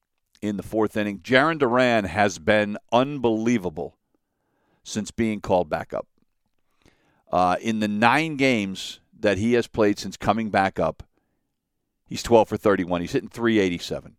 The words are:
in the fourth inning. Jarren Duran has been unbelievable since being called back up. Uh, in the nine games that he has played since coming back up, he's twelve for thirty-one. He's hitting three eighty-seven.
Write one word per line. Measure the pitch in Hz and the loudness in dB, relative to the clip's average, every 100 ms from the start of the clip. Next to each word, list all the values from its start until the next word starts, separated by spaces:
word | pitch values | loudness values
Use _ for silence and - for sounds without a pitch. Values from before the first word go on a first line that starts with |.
| _ _ _ _ | _ _ _ _
in | 104 101 | -6 -6
the | |
fourth | - 107 107 - | -4 -2 0 0
inning. | 104 98 | -4 -6
Jarren | - 127 151 160 | 2 4 4 2
Duran | 135 123 127 117 | 0 2 4 2
has | 95 104 104 85 | 0 0 0 0
been | 78 107 104 104 _ | 0 2 2 -6 _
unbelievable | 117 135 147 120 110 113 120 90 78 71 _ _ _ _ _ _ _ _ _ | 0 0 0 0 0 0 0 -2 -8 -10 _ _ _ _ _ _ _ _ _
since | - 110 101 | -10 -8 -8
being | - 113 104 | -4 -4 -4
called | - 92 82 | 0 0 0
back | 80 - | -6 -6
up. | - - _ _ _ _ _ _ _ _ _ _ _ _ | -10 -10 _ _ _ _ _ _ _ _ _ _ _ _
Uh, | 85 90 90 | 0 2 0
in | 113 110 | -2 -2
the | 107 | -2
nine | 104 117 135 160 147 | 2 2 2 0 0
games | 135 120 98 95 - - _ _ | 0 0 -2 -8 -12 -16 _ _
that | 107 98 | 0 0
he | 110 | 2
has | 120 110 | 0 0
played | - 104 101 | 0 2 2
since | 98 - | -6 -8
coming | - 107 110 | -2 -2 0
back | 101 95 - | 0 0 0
up, | 82 80 - _ _ _ _ _ _ _ _ _ _ | -4 -4 -18 _ _ _ _ _ _ _ _ _ _
he's | 92 | -10
twelve | - 117 104 | 2 4 4
for | 107 | 0
thirty-one. | 110 98 87 87 | 2 2 0 -4
He's | 87 | -2
hitting | 127 87 | -4 -6
three | - 117 110 | -4 0 2
eighty-seven. | 95 87 - 76 - | 2 0 -6 -10 -10